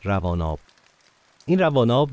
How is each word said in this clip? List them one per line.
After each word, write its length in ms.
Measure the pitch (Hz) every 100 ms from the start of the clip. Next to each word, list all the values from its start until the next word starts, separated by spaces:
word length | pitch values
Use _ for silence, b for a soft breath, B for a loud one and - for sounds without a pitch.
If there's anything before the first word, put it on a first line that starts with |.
رواناب. 560 | 98 98 87 87 82 76 - _ _ _ _ _ _ _ -
این 140 | 185
رواناب 500 | 175 139 117 123 151